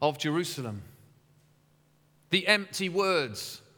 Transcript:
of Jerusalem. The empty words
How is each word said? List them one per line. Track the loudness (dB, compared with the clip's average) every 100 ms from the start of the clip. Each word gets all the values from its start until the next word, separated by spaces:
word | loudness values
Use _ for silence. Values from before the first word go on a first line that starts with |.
of | 0 0
Jerusalem. | -2 -2 -2 -6 -8 -8 -12 -20 -20 _ _ _ _ _ _ _ _ _ _ _ _
The | 2 4
empty | 2 0 -4 -2
words | 2 2 2 0 -4 -10 -14 -20